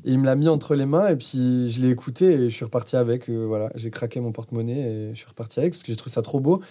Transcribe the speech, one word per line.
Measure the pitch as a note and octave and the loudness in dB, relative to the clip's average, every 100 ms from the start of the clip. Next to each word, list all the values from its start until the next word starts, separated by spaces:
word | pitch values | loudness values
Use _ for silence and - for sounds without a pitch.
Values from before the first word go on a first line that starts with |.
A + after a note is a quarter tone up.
| - | 0
Et | |
il | C3 | 2
me | |
l'a | C3+ C3 | 4 4
mis | D#3 | 4
entre | D3+ - | 2 2
les | C#3+ C#3 | 0 2
mains, | D#3 G3+ | 2 4
et | D3 | 2
puis | - C3+ B2 B2 B2 | -2 0 2 2 0
je | A2+ | 2
l'ai | B2 | 2
écouté, | A#2+ - B2 F#3 | 2 -2 2 4
et | D3+ A#2+ | 6 2
je | |
suis | A2+ | -2
reparti | A#2 B2 A#2+ C3 | -4 -4 0 0
avec, | A#2+ A#2+ A#2+ | 2 0 -2
euh, | A#2 A2 | -4 -2
voilà. | G#2+ G#2+ | -2 -4
J'ai | - A2+ | -6 -10
craqué | - A#2+ B2+ | -6 -6 -4
mon | A#2+ | -6
porte-monnaie, | A2+ A#2 A#2 A#2 C3 B2+ | -6 -8 -6 -4 -4 -4
et | A2 G#2+ | -6 -8
je | A2+ | -10
suis | - | -14
reparti | - A#2 - | -14 -8 -2
avec, | E3 | 0
parce | E3+ | -2
que | - | -6
j'ai | A#2 | -8
trouvé | - | -6
ça | A#2+ | -6
trop | A2 C#3+ | -2 0
beau. | C3+ F#3 - | 2 2 0